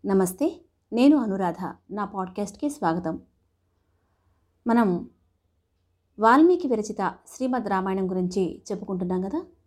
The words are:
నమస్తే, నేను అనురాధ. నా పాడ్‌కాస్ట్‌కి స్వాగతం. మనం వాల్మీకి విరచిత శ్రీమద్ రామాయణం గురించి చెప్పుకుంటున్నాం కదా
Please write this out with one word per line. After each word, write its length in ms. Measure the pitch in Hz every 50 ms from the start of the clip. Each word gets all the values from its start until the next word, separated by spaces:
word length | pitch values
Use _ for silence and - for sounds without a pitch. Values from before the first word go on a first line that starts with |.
| -
నమస్తే, 540 | 196 196 190 185 180 185 - 277 330 - - _ _ _ _ _ _
నేను 240 | 214 233 247 285 311
అనురాధ. 560 | 285 240 214 190 190 190 175 165 170 185 156 - _ _ _
నా 140 | 180 208 202
పాడ్‌కాస్ట్‌కి 680 | 196 - 196 185 185 185 - 208 196 - - - 294
స్వాగతం. 500 | 294 - - 170 165 180 175 165 160 - - _ _ _ _ _ _ _ _ _ _ _ _ _ _ _ _ _ _ _ _ _ _ _ _ _ _ _ _
మనం 440 | 233 233 240 226 196 175 175 - - _ _ _ _ _ _ _ _ _ _ _ _ _ _ _ _ _ _ _ _ _ -
వాల్మీకి 500 | 208 226 240 277 320 349 359 359 359 262
విరచిత 460 | 247 214 208 - 208 - 196 175 - - _
శ్రీమద్ 420 | - - - 254 262 247 247 208 202
రామాయణం 420 | 196 190 185 190 190 190 190 185
గురించి 520 | 185 185 180 175 180 202 185 160 - - _ -
చెప్పుకుంటున్నాం 500 | 208 190 - - 196 180 185 180 185 185
కదా 200 | 185 196 254 330 381 - _ _ _